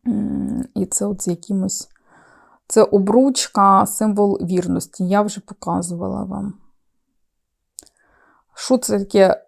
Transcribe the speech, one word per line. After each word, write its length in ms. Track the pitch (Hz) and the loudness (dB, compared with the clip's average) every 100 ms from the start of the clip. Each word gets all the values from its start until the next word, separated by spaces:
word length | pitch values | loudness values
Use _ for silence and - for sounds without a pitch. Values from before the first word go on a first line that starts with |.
| 240 | -4
М, 580 | 208 208 69 67 - - | -4 -4 -4 -4 -6 -6
і 120 | - 185 | -6 -4
це 200 | - 202 | -4 -4
от 160 | 196 | -4
з 60 | - | -4
якимось... 600 | 170 - 196 190 - - _ _ _ _ _ _ _ _ | -6 -4 -4 -2 -6 -12 _ _ _ _ _ _ _ _
це 160 | 226 | 2
обручка, 1040 | 208 202 190 233 269 262 - 208 196 196 202 | 4 2 4 4 4 0 -2 4 6 6 2
символ 520 | - 214 208 202 196 | -2 -2 2 0 0
вірності, 680 | 175 180 180 175 - - 180 | -2 -2 0 -4 -6 -6 0
я 140 | 202 | 0
вже 180 | 208 202 | 0 -6
показувала 840 | - - - 185 175 170 185 196 | -16 -12 -4 -4 -4 -6 -6 -6
вам. 300 | 196 202 196 - - _ _ _ _ _ _ _ _ _ _ - _ _ _ _ _ _ _ | -6 -8 -8 -12 -20 _ _ _ _ _ _ _ _ _ _ -20 _ _ _ _ _ _ _
Що 240 | - - 262 | -16 0 0
це 200 | - 208 | 0 -4
таке 440 | 196 208 190 - | 0 4 4 2